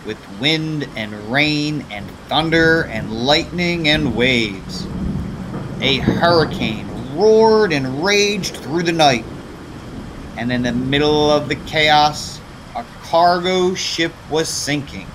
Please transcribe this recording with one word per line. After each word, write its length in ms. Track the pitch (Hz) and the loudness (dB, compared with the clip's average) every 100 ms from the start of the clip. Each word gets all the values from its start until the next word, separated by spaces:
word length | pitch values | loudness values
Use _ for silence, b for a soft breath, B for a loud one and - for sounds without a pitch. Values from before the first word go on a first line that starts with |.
with 140 | - 107 - 98 | -10 -12 -12 -4
wind 500 | 131 160 156 156 143 - | 0 0 -2 -6 -6 -8
and 180 | 107 104 104 | -10 -10 -4
rain 540 | 131 151 151 147 151 120 | 0 2 0 -2 -4 -8
and 180 | 104 98 - - | -12 -12 -14 -4
thunder 580 | 135 160 165 165 165 - | -2 2 4 4 4 0
and 280 | 110 104 | -4 -6
lightning 760 | 110 123 156 - 170 175 175 156 | -4 2 2 0 -2 -2 0 2
and 280 | 156 147 110 | 2 2 2
waves. 720 | 123 123 110 92 - - - - - - - - - - - - | 2 4 0 -4 -10 -10 -8 -6 -4 -4 -6 -8 -10 -10 -10 -2
A 200 | 127 135 | 0 2
hurricane 880 | - - 170 170 151 - 120 110 101 110 123 143 | 2 2 4 4 2 0 -4 -4 -8 -10 -8 2
roared 560 | 214 220 226 220 208 | 4 6 6 6 4
and 320 | 151 131 135 | 2 -2 -2
raged 520 | 180 202 202 208 160 - | 2 2 2 0 -4 -8
through 260 | 123 160 | -6 -2
the 100 | 170 | 0
night, 340 | 165 151 120 113 - - - - - - - - - - - | 4 4 4 -2 -12 -14 -16 -16 -16 -14 -12 -12 -14 -14 -8
and 120 | 117 | -4
in 120 | 123 | 0
the 100 | 123 | 0
middle 560 | 120 131 143 151 151 151 | -2 0 2 4 4 4
of 200 | 147 143 | 4 2
the 60 | 147 - | -6 -4
chaos, 760 | 160 156 151 151 147 - - - - - 117 | 2 6 6 6 2 -10 -12 -16 -18 -12 -10
a 80 | 120 - | -12 -14
cargo 720 | - 165 175 180 175 185 180 190 | 0 4 6 4 2 2 2 0
ship 360 | - - 165 - - | -4 -2 -2 -4 -4
was 180 | 147 160 | -2 -2
sinking. 560 | - - 147 131 95 - | -4 -2 -4 -4 -12 -14